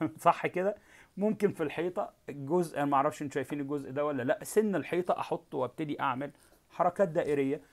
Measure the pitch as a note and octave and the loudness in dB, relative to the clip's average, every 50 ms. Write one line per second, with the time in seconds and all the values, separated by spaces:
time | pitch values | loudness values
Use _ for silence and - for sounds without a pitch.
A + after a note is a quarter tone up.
0 | D#3+ D3+ - - - F3 - - - D3 - F3 F#3 G#3 G#3 - - - - - | -4 -4 -4 2 4 4 4 4 2 -2 -2 0 0 0 -2 -4 -8 -20 -20 -20
1 | - _ _ F#3 G3+ A3 G#3+ - G3+ F#3+ - - D#3 C#3 - D#3+ E3+ F3+ F3 G3+ | -20 _ _ -2 0 0 2 2 2 0 2 0 -4 -2 -2 -2 -2 -2 -2 -4
2 | - - - _ _ - D3 C#3+ C3+ C3+ F3 F3+ E3+ D3+ - C#3+ C#3+ C#3+ C#3 C3+ | -6 -6 -10 _ _ -14 -10 -8 -4 0 0 0 0 0 -2 -2 0 2 4 4
3 | C#3+ D3+ D3 - D3+ C#3 - C#3 B2+ - D3 C#3+ C#3 C3+ D3 C#3+ C3+ C3 C3 C#3+ | 4 2 0 -4 -6 -4 -4 -4 -4 -2 -4 -4 -4 -4 -4 -4 -4 -4 -4 -2
4 | D3 D3+ C#3+ B2+ A#2 C#3+ - - - - - G#3+ A3 G#3 G3 D3+ - - - F3+ | -2 0 0 0 0 0 0 0 -4 0 2 2 4 4 2 0 -2 -2 -2 0
5 | F3 - - - - - E3 - - _ - C3+ B2 A#2+ - - D#3+ D3 C#3+ - | 0 0 0 -2 -2 -4 -4 -6 -6 _ -4 -2 -2 -2 -4 -4 -4 -4 -4 -2
6 | C#3 C3+ B2 C3 C#3+ C#3+ - _ _ _ _ _ _ _ - - E3+ F3 - - | -2 -2 -2 -2 -6 -8 -10 _ _ _ _ _ _ _ -2 0 2 2 2 2
7 | G3+ E3 D3+ E3+ - D3 D3 C#3 C3+ C3+ D3 - - - | 2 2 2 0 0 2 2 2 2 2 0 -4 -6 -12